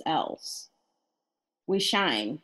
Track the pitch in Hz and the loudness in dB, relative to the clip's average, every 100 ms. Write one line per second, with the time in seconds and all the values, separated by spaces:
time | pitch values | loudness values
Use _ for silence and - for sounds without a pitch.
0 | - 156 - - - - - _ _ _ | -2 0 -2 -6 -10 -12 -14 _ _ _
1 | _ _ _ _ _ _ - 190 190 202 | _ _ _ _ _ _ -2 0 2 2
2 | 190 110 107 156 | 2 2 -2 -6